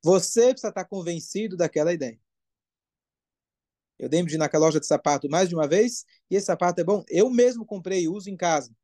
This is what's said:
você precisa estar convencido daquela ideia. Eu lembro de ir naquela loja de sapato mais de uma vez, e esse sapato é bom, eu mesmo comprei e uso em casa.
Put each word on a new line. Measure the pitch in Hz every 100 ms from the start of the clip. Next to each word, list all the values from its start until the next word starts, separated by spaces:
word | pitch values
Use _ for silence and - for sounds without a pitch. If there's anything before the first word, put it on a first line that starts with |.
você | 156 190 180 233 247
precisa | 262 220
estar | 190 185
convencido | 196 170 170 - 190 220 180
daquela | 165 160 156
ideia. | 175 131 113 _ _ _ _ _ _ _ _ _ _ _ _ _ _ _ _ _ _
Eu | 127
lembro | 156 175
de | 151
ir |
naquela | 147 156 160
loja | 160
de | -
sapato | 147 - 143 143
mais | 160 185
de | 170
uma | 147
vez, | 175 240 240 - _ _
e | 190
esse | 196
sapato | 170 180 180
é |
bom, | 165 202 -
eu | 170 247
mesmo | 240 247 233 214
comprei | 202 180 190
e | 165
uso | 202 196
em | 185
casa. | 175 156 120 113